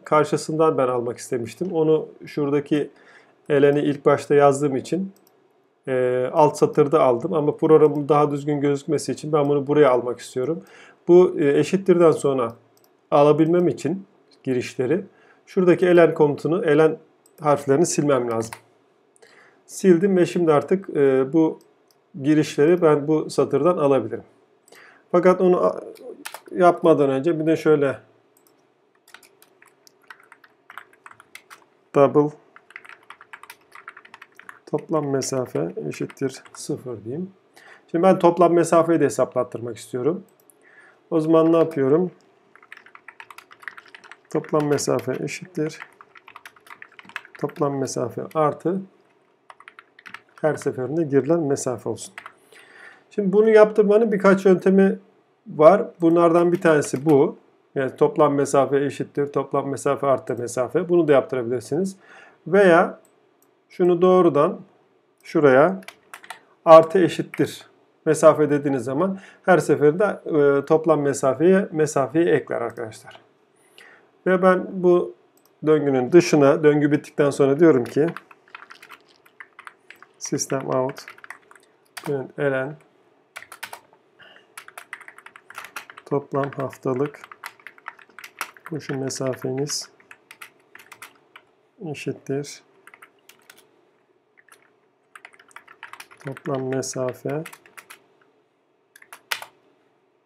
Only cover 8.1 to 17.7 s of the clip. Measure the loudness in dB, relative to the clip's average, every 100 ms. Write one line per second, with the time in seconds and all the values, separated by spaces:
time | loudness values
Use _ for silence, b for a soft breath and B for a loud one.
8.1 | 2 2 -2 -4 -2 -2 -2 -4 -6 -4
9.1 | -10 -4 -2 0 -2 0 4 4 4 -2
10.1 | -10 -10 -8 -6 -8 B B B B 4
11.1 | 6 6 2 0 2 0 -2 0 4 4
12.1 | 4 -2 -2 -4 -8 _ _ _ _ -2
13.1 | 2 4 4 2 2 0 -2 -6 -8 -12
14.1 | _ _ _ -6 -6 -6 -6 -4 -4 -6
15.1 | b b b _ 0 2 2 4 4 4
16.1 | 4 0 0 -4 -2 0 2 2 0 _
17.1 | _ _ -6 -2 -2 0